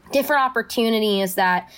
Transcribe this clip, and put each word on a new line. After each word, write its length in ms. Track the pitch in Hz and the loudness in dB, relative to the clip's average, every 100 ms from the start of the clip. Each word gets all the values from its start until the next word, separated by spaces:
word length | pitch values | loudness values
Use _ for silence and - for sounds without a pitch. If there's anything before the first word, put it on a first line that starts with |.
| - | -4
different 300 | 277 277 294 | -2 0 0
opportunities 920 | 262 233 220 - 226 220 214 196 190 190 | 0 -2 -4 -2 0 0 0 0 0 0
that 340 | 185 180 - | 0 0 -4